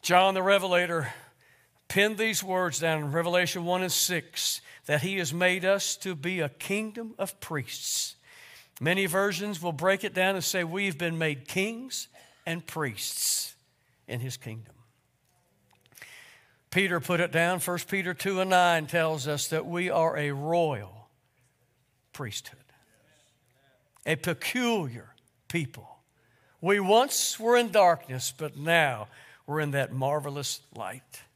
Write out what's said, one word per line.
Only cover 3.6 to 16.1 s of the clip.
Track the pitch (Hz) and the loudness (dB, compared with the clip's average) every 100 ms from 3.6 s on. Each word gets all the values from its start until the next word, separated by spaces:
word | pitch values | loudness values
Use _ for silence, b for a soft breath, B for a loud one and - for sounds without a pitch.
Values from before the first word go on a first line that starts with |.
one | 170 180 | 0 0
and | 185 | 0
six, | - - 175 - - - - B B - | 0 0 0 -4 -4 -4 -4 B B -2
that | 147 | 0
he | 180 196 | 0 -2
has | 165 | -4
made | 160 180 185 | 2 2 2
us | 180 196 - - | 2 2 0 -4
to | 190 | -6
be | 170 151 185 | -6 -4 -2
a | 147 | -4
kingdom | - - 202 220 214 226 - | -4 -4 -4 -4 -8 -12 -6
of | 196 - | -6 -6
priests. | - 156 123 - - - - - B B B B B B | -6 -6 -6 -8 -6 -4 -4 -10 B B B B B B
Many | 151 185 190 | 0 0 0
versions | 180 202 175 208 185 | 0 0 -2 -6 -6
will | 175 | -6
break | 151 175 190 | -2 0 0
it | 202 | -2
down | 180 185 196 | 0 0 0
and | |
say, | 156 190 170 | -2 -2 -2
"We've | 180 196 151 | -2 -4 -2
been | 170 165 | -4 -2
made | 160 139 131 | -2 -2 -6
kings | 185 196 226 262 - - B B B - | -4 -2 -4 -10 -10 -12 B B B -8
and | 165 170 | -8 -8
priests | - 143 104 - - - - - - _ _ _ _ - | -4 -4 -4 -8 -4 -2 -2 -4 -12 _ _ _ _ -10
in | 123 | -8
his | 131 127 | -6 -8
kingdom." | - 110 107 - _ _ _ _ _ _ _ _ _ _ _ B B | -12 -12 -14 -20 _ _ _ _ _ _ _ _ _ _ _ B B